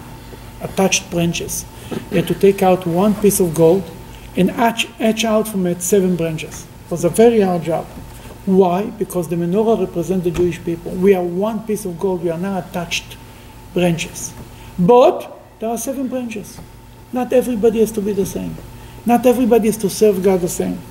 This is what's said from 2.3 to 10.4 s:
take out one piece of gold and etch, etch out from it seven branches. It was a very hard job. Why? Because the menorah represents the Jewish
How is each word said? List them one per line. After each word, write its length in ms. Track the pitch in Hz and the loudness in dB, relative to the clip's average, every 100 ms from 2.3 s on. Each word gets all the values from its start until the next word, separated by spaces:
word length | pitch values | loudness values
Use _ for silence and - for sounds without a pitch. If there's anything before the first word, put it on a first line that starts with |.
take 300 | 175 196 196 | 2 2 4
out 240 | 190 180 180 | 4 2 2
one 260 | 170 208 202 | 0 2 2
piece 240 | 202 185 | 2 2
of 140 | 180 | 0
gold 300 | 151 165 190 180 - - - - - | 4 4 4 0 -12 -18 -20 -8 0
and 140 | 185 | 0
etch, 360 | - 233 - - - | 2 0 0 -6 -2
etch 240 | 233 220 226 | -2 0 0
out 220 | 214 220 | 0 0
from 200 | 196 180 | -2 -2
it 140 | 175 | -2
seven 340 | - 202 185 175 | 0 2 2 0
branches. 500 | 165 156 156 - - - - | -2 -6 -10 -14 -18 -18 -10
It 60 | |
was 120 | 165 | -2
a 60 | 170 | 0
very 320 | 170 233 226 | 4 6 6
hard 220 | 190 175 | 2 0
job. 220 | 165 160 - - - - - - - | -2 -4 -6 -14 -18 -18 -18 -10 0
Why? 400 | 185 185 175 220 - | 4 4 2 -4 -6
Because 240 | 180 180 156 | -6 -4 -4
the 80 | 170 | -4
menorah 440 | 170 190 220 214 | -2 0 0 0
represents 440 | 185 175 160 190 | -2 -4 -4 -2
the 80 | 175 | -2
Jewish 280 | 165 | 0